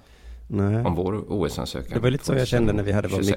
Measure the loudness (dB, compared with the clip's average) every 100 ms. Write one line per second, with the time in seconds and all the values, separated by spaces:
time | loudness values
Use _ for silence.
0 | -18 -20 -18 -18 -6 0 2 2 0 0
1 | 0 -2 -4 -2 -2 -2 -6 -8 -6 0
2 | 0 0 0 0 2 2 4 2 2 0
3 | 0 2 2